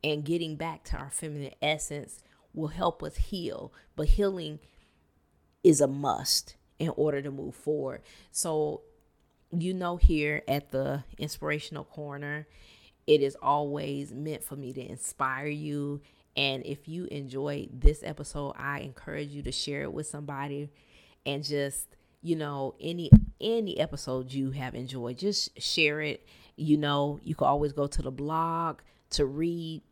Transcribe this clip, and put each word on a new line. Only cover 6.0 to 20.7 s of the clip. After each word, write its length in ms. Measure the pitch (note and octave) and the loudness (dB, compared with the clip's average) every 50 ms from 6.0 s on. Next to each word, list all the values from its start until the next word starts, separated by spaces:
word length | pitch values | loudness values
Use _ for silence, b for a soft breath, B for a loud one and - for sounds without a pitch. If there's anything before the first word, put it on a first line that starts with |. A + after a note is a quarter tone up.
| C#3+ C3+ G#2 - C#3 - - - - - - _ _ _ _ _ | 0 0 0 0 2 2 0 0 0 -4 -16 _ _ _ _ _
in 120 | D#3 E3 - | -2 -2 2
order 260 | - D3 D3+ C#3+ C#3 | 2 2 2 2 0
to 100 | C#3 C#3+ | -2 -6
move 240 | C#3 C#3 C3+ C#3+ B2+ | -8 -8 -8 -10 -10
forward. 460 | - - - D#3 D3 C#3 C3 B2+ - B B B B B B | -8 -2 -2 -2 0 -2 -4 -6 -10 B B B B B B
So, 500 | _ - - F3 D#3+ D#3 D3+ D3+ D3+ - - - - _ _ _ _ _ _ _ _ _ _ _ | _ -4 -2 0 2 2 0 0 -2 -6 -10 -14 -20 _ _ _ _ _ _ _ _ _ _ _
you 220 | - E3+ D#3+ F3+ F#3+ | -4 -2 0 0 -2
know, 240 | F#3 F3+ F3 F3 F3 | 0 -2 -2 2 8
here 440 | - - E3+ D#3 D3 D3 D3+ D3 - - | 8 8 10 8 2 2 0 -2 -2 0
at 240 | C#3 C#3+ - - | -2 -2 -2 -2
the 320 | - C3 C3+ C#3 C#3 C#3+ C#3 - - - | -2 -2 0 0 -2 -4 -6 -10 -10 -8
Inspirational 680 | C3+ D3+ - - - D3+ D3 D3+ D3 - - D3 - | -6 -6 -6 -6 -4 -4 -4 -4 -4 -8 -10 -10 -12
Corner, 640 | - - - D3+ D3 C#3 C#3+ D3 C#3+ D3 D3+ D#3 - B B B B B B B B B _ _ | -12 -12 -12 -10 -10 -8 -8 -6 -6 -6 -6 -8 -10 B B B B B B B B B _ _
it 160 | - D3+ D3+ | 6 6 6
is 160 | C#3 C#3 C3+ - | 6 4 0 -2
always 680 | - C3 C#3+ D3 D3 C#3+ C#3+ D3 D3+ C#3+ C#3 C#3+ C#3 C#3+ | 2 2 4 4 2 0 -2 -4 -4 -4 -4 -6 -6 -8
meant 320 | - B2 D3 D#3 D3+ - - | -8 -8 -6 -6 -6 -8 -8
for 120 | - - | -10 -10
me 180 | C#3 C#3 B2 - | -10 -10 -10 -8
to 80 | C3+ | -10
inspire 680 | B2 - G2+ C3 - - - _ C#3+ C3 C3 C3 C#3 D3+ | -10 -10 -10 -10 -10 -10 -4 _ 0 0 0 -2 -2 -4
you. 540 | D3 D3+ D3+ D3+ D3 D3 C#3+ C#3+ C#3+ C#3+ b b b b b b _ | -4 -4 -4 -4 -4 -2 -2 -4 -4 -6 b b b b b b _
And 300 | - C#3 C#3 C3+ C3+ - | 0 2 2 2 -2 -4
if 220 | - C#3 C#3 - - | -6 -8 -8 -8 -10
you 180 | D#3 F3 F3+ | -8 -8 -6
enjoyed 640 | - - D3 C#3 C3 B2 C3+ C#3 D3 C#3+ C#3+ - - - B2+ | -6 -6 -8 -8 -6 -6 -4 -4 -2 -4 -4 -6 -8 -10 8
this 200 | A#2 C#3+ D3+ D3+ - | 8 8 8 8 -2
episode, 500 | - D3+ - D3 - - D3+ C#3+ C#3 - - | -8 -8 -8 -10 -10 -6 -6 -6 -6 -6 -6
I 220 | - C#3 C#3+ C#3 | -4 -4 -4 -4
encourage 500 | C#3 C#3+ C3 - - - D#3 D3 D3 D3 | -6 -8 -12 -12 -12 -8 -6 -6 -6 -6
you 120 | C#3+ D3 C#3+ | -8 -8 -8
to 80 | C#3+ | -6
share 320 | - - - - C#3+ C#3+ C#3+ | -4 -4 -4 -4 -4 -4 -4
it 100 | C#3 - | -4 -4
with 140 | - D3+ - | -6 -6 -6
somebody. 640 | - D3 D3 C#3+ C#3+ C#3 C#3 C#3+ C#3+ C#3+ D3 D3 | -8 -10 -8 -8 -6 -6 -4 -4 -4 -6 -6 -8